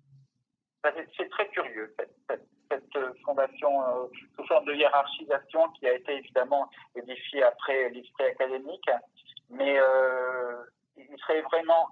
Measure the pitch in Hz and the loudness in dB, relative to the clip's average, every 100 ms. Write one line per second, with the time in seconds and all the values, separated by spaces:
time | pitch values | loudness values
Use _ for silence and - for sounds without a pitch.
0 | _ - _ _ _ _ _ _ 151 156 | _ -20 _ _ _ _ _ _ -4 -4
1 | 156 - - - 208 180 135 107 110 - | -10 -10 -6 -4 -4 -4 -6 -8 -10 -10
2 | - _ - 113 _ _ _ - - 143 | -12 _ -10 -10 _ _ _ -6 -4 -6
3 | 131 - - 139 135 - 147 139 127 127 | -6 -6 -2 0 0 0 0 2 0 -2
4 | 127 - - - - 160 143 147 143 143 | -4 -12 -18 -16 0 2 2 2 4 4
5 | 139 - 147 139 - 160 165 - 131 123 | 2 -6 -4 -4 0 2 0 0 0 0
6 | - 139 120 127 127 143 135 - - 123 | -2 -8 -2 -2 2 0 -2 -8 -16 -14
7 | 120 123 - 143 123 - 143 135 123 120 | -12 -12 -8 2 2 2 -2 0 0 -4
8 | - - 131 127 131 131 139 131 - 120 | -12 -2 -2 0 -2 -2 -8 -6 -2 -2
9 | - _ - - _ 123 139 139 135 131 | -4 _ -20 -20 _ -2 2 4 6 6
10 | 131 127 127 127 123 120 120 _ _ - | 4 0 -2 -4 -6 -8 -16 _ _ -20
11 | - 143 - 156 156 165 160 165 160 | -20 -10 -2 -2 0 0 4 4 4